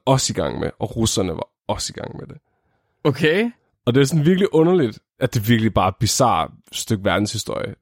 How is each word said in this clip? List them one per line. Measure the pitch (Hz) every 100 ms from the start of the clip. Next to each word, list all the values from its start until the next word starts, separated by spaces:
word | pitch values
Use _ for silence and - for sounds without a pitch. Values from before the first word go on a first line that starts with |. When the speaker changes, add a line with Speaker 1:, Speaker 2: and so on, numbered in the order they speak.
| -
Speaker 1:
også | 131 -
i | 104
gang | 78 60
med, | - -
og | - -
russerne | 113 - 92
var | 82 - _ -
også | - - -
i |
gang | - -
med | -
det. | - _ _ _ _ _ _
Speaker 2:
Okay. | 151 135 156 180 233 - _ _ -
Speaker 1:
Og | 123
det |
er | 139
sådan | 160 147
virkelig | 185 196
underligt, | 156 160 185 120 - _ -
at | -
det | 117 104
virkelig | 113 110
bare | 101 92
er |
et | -
bizarrt | 107 - 123 87 73 - _
stykke | - - 110
verdenshistorie. | 98 90 104 110 - - - -